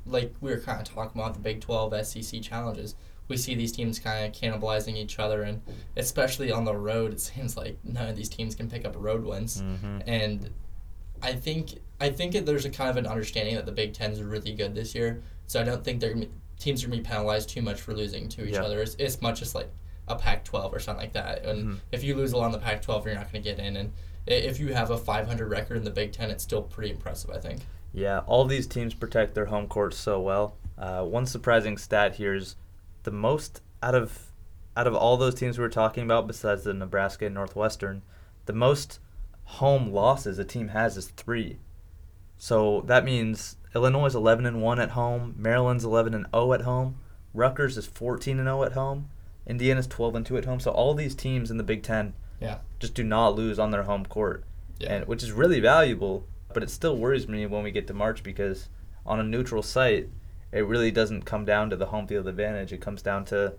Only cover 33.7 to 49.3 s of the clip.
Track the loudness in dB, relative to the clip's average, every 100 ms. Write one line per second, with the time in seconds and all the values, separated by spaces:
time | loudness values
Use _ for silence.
33.7 | -6 2 4 2 -6 -16 -16 -16 -16 -6
34.7 | 0 2 6 6 6 4 2 -2 0 0
35.7 | 4 2 2 2 4 2 0 0 0 0
36.7 | -4 0 2 2 0 -4 -2 -4 0 0
37.7 | 0 -4 -6 -10 -20 -20 -12 -4 2 4
38.7 | 4 -2 -14 -16 -12 -12 -12 -12 0 4
39.7 | 4 4 4 4 4 0 -4 -4 -4 -2
40.7 | 2 2 0 -10 -8 -4 -2 -4 -8 -14
41.7 | -18 -18 -18 -18 -20 -20 -8 4 6 6
42.7 | 4 6 6 6 2 2 -2 -6 -14 -4
43.7 | 4 6 6 4 6 8 8 6 2 2
44.7 | 4 2 2 0 0 -4 -2 4 4 6
45.7 | 4 4 4 4 2 2 4 6 4 2
46.7 | 0 0 -4 -12 -18 -6 4 4 4 0
47.7 | 0 -6 -4 -2 -2 0 0 2 2 2
48.7 | 0 -2 -2 -6 -12 -14